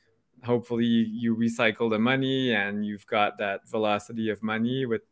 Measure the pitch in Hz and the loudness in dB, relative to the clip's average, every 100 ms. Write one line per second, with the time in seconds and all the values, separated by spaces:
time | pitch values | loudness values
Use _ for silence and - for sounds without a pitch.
0 | _ _ _ _ 113 120 117 120 117 117 | _ _ _ _ -2 -2 0 0 4 4
1 | 110 110 117 113 117 117 117 104 117 107 | 2 0 -2 0 0 2 0 2 0 2
2 | 117 135 131 135 127 107 101 104 104 104 | 2 2 0 0 0 0 -2 -4 -6 -6
3 | - 110 104 - 104 98 - 113 107 104 | -2 0 0 0 -4 -4 -4 -2 0 0
4 | - 117 110 104 110 110 117 131 131 110 | -2 -6 -4 -2 -2 -2 0 -2 -2 -4
5 | - | -6